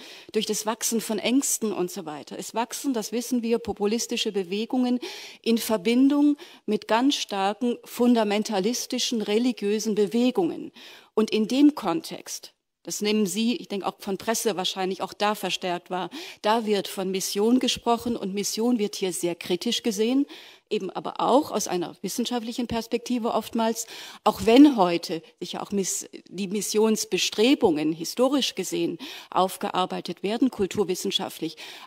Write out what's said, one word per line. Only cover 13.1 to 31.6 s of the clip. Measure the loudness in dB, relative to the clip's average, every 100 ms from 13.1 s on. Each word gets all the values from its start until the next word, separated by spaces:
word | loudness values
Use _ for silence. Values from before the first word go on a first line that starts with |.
| 2 2
Sie, | 0 0 -2
ich | -4
denke | -6
auch | -6 -8
von | -8 -6
Presse | -2 -2 0 -2
wahrscheinlich | -4 -2 -4 -4
auch | -6
da | -2 -2
verstärkt | 0 -4 -4 -4 -6 -4
wahr, | -6 -6 -10 -14 -6
da | 0 0 2
wird | 0 -2
von | -4 -4
Mission | -2 -2 0 4 4
gesprochen | 2 -2 0 0 0 -4
und | -4
Mission | -4 -4 0 2 2
wird | 0
hier | -2 -4
sehr | -2 -2
kritisch | -4 -2 -2 0 -2
gesehen, | -2 0 2 2 0 -4 -20 -20 -6
eben | -4 -4
aber | -6 -8 -4
auch | 2 2 2
aus | -4 -2
einer | -4 -4 -6
wissenschaftlichen | -8 -4 -4 -4 -6 -6 -4
Perspektive | -4 -2 -4 -2 -2 0
oftmals, | -2 -2 0 0 0 -6 -12 -16 0
auch | 2 2
wenn | 6 8 8 8
heute | 2 2 -2 -8 -8 -12
sicher | -10 -8
auch | -4
Miss-, | -2 -2 -4 -8 -16 -14
die | -8 -4
Missionsbestrebungen | -4 -2 2 4 2 0 0 -2 2 4 6 4 4 0
historisch | -2 -6 2 2 2 -2
gesehen | -4 -4 -2 -2 -4 -10 -16 -6
aufgearbeitet | 0 0 0 -4 -2 -2 -4 -8 -6
werden, | -4 0 0
kulturwissenschaftlich. | 0 -2 0 -2 0 -2 -2 -4 -6 -8 -8